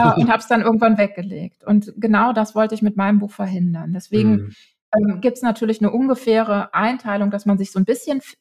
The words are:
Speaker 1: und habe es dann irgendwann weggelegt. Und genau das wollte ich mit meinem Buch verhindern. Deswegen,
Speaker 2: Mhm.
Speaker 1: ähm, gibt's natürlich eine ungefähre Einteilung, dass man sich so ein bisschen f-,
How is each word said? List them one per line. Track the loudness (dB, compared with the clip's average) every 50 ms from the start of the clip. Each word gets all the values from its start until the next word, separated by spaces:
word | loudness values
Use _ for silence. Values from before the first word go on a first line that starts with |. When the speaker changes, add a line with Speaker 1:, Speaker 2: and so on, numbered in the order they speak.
| 2 2 2
Speaker 1:
und | 2 2 0
habe | 0 0
es | -2 0
dann | -2 0
irgendwann | 2 2 0 2 2 2 2 2
weggelegt. | 0 -2 -4 -8 -12 -10 -10 -10 -12 -14 _ _ -4
Und | 0 0 0 0 -2 -8 -6
genau | -2 0 2 2 2 2 0
das | -2 -2 -2 -2
wollte | -2 -2 -2 -2
ich | -2
mit | -2 -2 -2 0
meinem | 0 2 2 2
Buch | 0 -2
verhindern. | -8 -8 -8 -6 -4 -2 -2 -2 -2 -4 -6 -6 -8
Deswegen, | -8 -6 -2 0 2 2 4 2 2
Speaker 2:
Mhm. | 0 -6 -14 _ -20 _ _ _ _ _ 0
Speaker 1:
ähm, | 0 2 0 0 0
gibt's | -2 -2 -2 -2 -2
natürlich | -2 -2 -2 -2 -2 -2 2
eine | 2 2
ungefähre | 4 4 4 2 0 0 0 2 2 2 2 2 0 -2 -2 -2 -2
Einteilung, | 0 0 0 -2 -2 -4 -4 -2 0 0 0
dass | -2 -2 0
man | 2 2 2
sich | 0 -2
so | 0 0
ein | 2
bisschen | 2 0 -2 -2 -4 -4 -4
f-, | -6 -10 -18 _